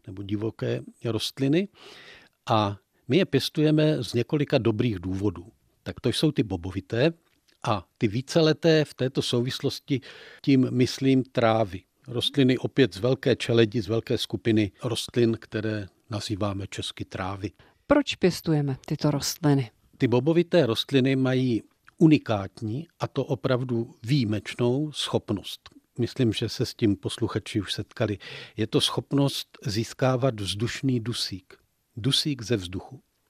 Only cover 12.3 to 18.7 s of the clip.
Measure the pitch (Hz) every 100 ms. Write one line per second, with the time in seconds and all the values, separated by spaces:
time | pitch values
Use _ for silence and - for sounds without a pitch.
12.3 | - 131 127 117 - 127 95 120 131 143
13.3 | 113 - 117 113 120 98 113 - 117 -
14.3 | 110 - 110 101 - 123 113 - - 120
15.3 | 113 - 110 107 107 95 _ - 104 -
16.3 | 101 104 98 98 - 101 - - 98 92
17.3 | 98 98 - _ _ - 294 277 - 185
18.3 | - - 151 143